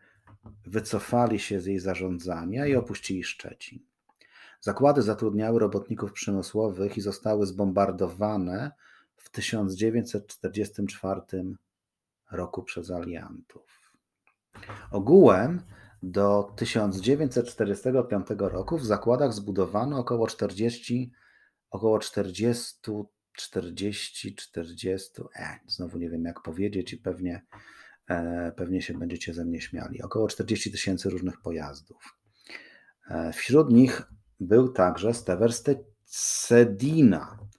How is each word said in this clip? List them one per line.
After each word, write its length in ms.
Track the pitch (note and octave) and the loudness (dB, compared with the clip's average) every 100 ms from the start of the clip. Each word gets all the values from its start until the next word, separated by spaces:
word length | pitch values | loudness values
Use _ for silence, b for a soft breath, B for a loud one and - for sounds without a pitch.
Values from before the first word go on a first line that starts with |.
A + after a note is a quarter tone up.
| b b b G#2 - - - | b b b -20 -20 -20 -6
wycofali 720 | G#2+ G#2 G2+ - A#2+ A#2+ G#2 | -6 -2 -6 0 2 2 0
się 220 | - G2+ | -2 -4
z 60 | F2+ | -2
jej 120 | F#2+ | -4
zarządzania 880 | F#2 F2 F#2 F2 F2+ E2 E2+ A#2 D3 | -4 -4 -4 -6 -6 -6 -6 -4 0
i 100 | C3 | 0
opuścili 480 | - G2+ - F#2 | 0 -8 -6 -6
Szczecin. 640 | - - - - - - _ _ _ _ B B B B | -6 -12 -14 -16 -18 -20 _ _ _ _ B B B B
Zakłady 420 | G#2 G2+ C#3 C#3+ | -6 4 6 6
zatrudniały 560 | G#2 G#2 A2 G#2 A2 A#2 | 4 2 0 0 2 4
robotników 540 | G#2 G2+ - G#2+ G2+ | 4 0 -4 -6 -6
przemysłowych 840 | - - G2 E2+ G#2+ A2 F2+ G2+ - | -6 -4 -2 -2 -2 -2 -2 -4 -2
i 40 | |
zostały 460 | G2+ - A2 G#2+ G2 | -6 -4 0 0 0
zbombardowane 1300 | F#2+ G2 F#2+ G2 F#2 F2+ F2+ G#2 G#2 F2 F#2+ D3 - b b b _ | 0 0 4 2 2 -4 -2 -2 -2 -4 -4 -8 -12 b b b _
w 140 | - | -16
tysiąc 440 | - - A2+ G2 | -8 -4 -2 -2
dziewięćset 520 | F#2+ A2 A#2 A#2 G#2 - | 0 0 0 -2 -6 -10
czterdziestym 600 | - F#2+ G2+ G#2 - G2+ | -10 -8 -4 -6 -4 -8
czwartym 720 | - F#2+ F#2+ - F#2+ F#2 - _ _ _ _ _ _ _ | -6 -6 -6 -6 -8 -8 -12 _ _ _ _ _ _ _
roku 320 | F2+ F2 - | -10 -8 -10
przez 280 | - - E2+ | -10 -12 -8
aliantów. 1040 | F2 F2 E2 - - - - _ _ _ _ _ _ _ _ _ - B B B | -8 -8 -10 -12 -18 -20 -20 _ _ _ _ _ _ _ _ _ -20 B B B
Ogółem 720 | G2+ G#2 F#3+ C3+ F#2+ B2 F3 - B B B | -4 8 10 12 8 4 -2 -8 B B B
do 500 | F#2 F#2+ G2+ G2+ - - | -4 2 4 4 0 -4
tysiąc 440 | A2+ A2+ G#2 F#2+ | -2 0 0 -2
dziewięćset 480 | G#2 C#3+ D3 D#3 D#3 | 0 2 2 0 -2
czterdziestego 560 | - G2+ G2+ C3 B2+ | -2 -2 0 0 0
piątego 440 | A#2+ G#2 - G#2 G2 | 0 -2 -4 -2 -2
roku 300 | F2+ F#2+ E3 | -2 -4 -4
w 80 | A#2 | 0
zakładach 460 | G2+ A2+ B2+ C#3 | 0 2 2 2
zbudowano 640 | G#2 G2+ G2 F2+ G#2 C3 C#3 | -2 -4 -2 0 0 -2 -4
około 280 | B2 A#2+ A2+ | -2 0 -2
czterdzieści, 840 | - G2+ F#2 A#2 A#2 - B2 B2 b b b b b _ | -2 -4 -2 -2 -4 -6 -4 -4 b b b b b _
około 280 | F#2+ A2 G#2+ | -2 2 2
czterdziestu, 1120 | - G#2 F#2 F2+ A#2 A#2 - - - G#2 G#2 _ _ | 0 -4 -4 0 0 0 -6 -12 -8 -8 -8 _ _
czterdzieści, 1040 | - - F#2+ F2+ E2+ G2+ G#2 - - G#2 | -16 -8 -8 -8 -6 -6 -6 -10 -10 -12
czterdziestu, 920 | G2+ - - E2 E2+ F#2 F#2 - - - - | -12 -14 -10 -10 -8 -4 -4 -6 -16 -16 -14
e, 220 | D#2 - - | -14 -14 -12
znowu 320 | - F2 E2+ | -10 -8 -8
nie 120 | E2+ | -6
wiem, 140 | E2 | -6
jak 180 | E2+ E2+ | -6 -8
powiedzieć, 500 | - E2 G2+ G2 F2 | -12 -4 -2 -2 -6
i 40 | - | -8
pewnie 500 | F#2+ F2 F2+ E2+ _ B B B B B - | -8 -6 -6 -8 _ B B B B B -6
E, 420 | F2 E2+ E2+ E2+ - | -4 -2 -4 -6 -6
pewnie 260 | F2 F#2 | -4 -4
się 160 | - E2+ | -4 -6
będziecie 360 | F2 E2+ - | -6 -8 -10
ze 100 | E2+ | -8
mnie 160 | E2+ E2 | -6 -6
śmiali. 420 | - E2+ - - | -8 -10 -10 -10
Około 260 | F2 A2 G#2+ | -6 -2 -2
czterdzieści 420 | - G2 G#2+ G2+ | -2 -2 -2 -2
tysięcy 400 | G2+ - F#2 G2 | -4 -2 -2 -2
różnych 300 | F2+ F2+ - | -2 -6 -6
pojazdów. 800 | E2+ E2 D2 C#2+ _ - - _ _ B B B B B B _ - | -8 -8 -8 -12 _ -20 -20 _ _ B B B B B B _ -10
E, 240 | E2 E2 | -6 -6
wśród 400 | - - C#3+ D3 | -6 4 4 8
nich 300 | A#2 B2+ - - - _ - | 8 8 6 -8 -20 _ -10
był 280 | F2+ A2+ B2+ | 4 6 6
także 460 | - F2+ F2 G#2+ | 4 4 4 -2
Stever 380 | A#2 - F2+ A#2 | -2 -2 2 2
Ste-, 320 | A2+ - C#3 - _ | 2 -2 -2 -4 _
Sedina, 1300 | _ - - - - A#2+ A#2 G2 C3+ D#3+ B2 E2 - - G#2 | _ -6 -4 -2 6 8 8 6 0 6 6 6 -2 -16 -20